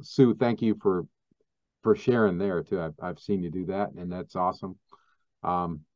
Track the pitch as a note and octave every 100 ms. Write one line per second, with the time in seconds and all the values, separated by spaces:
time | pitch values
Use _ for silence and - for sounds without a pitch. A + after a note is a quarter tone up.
0 | - - B2 A2+ A#2+ A2+ A2+ G#2+ G2+ F#2
1 | D#2+ _ _ _ _ _ _ _ A2+ G#2
2 | - A#2+ G#2 F2+ G2 F2 D#2 F#2+ E2 D#2
3 | F2+ E2 - G2 F2 F2+ F2+ F#2+ G2+ F#2
4 | F2+ F2+ E2+ F#2 F2+ F#2 F#2+ F2+ _ -
5 | _ _ _ _ - F2+ F2 D2+ -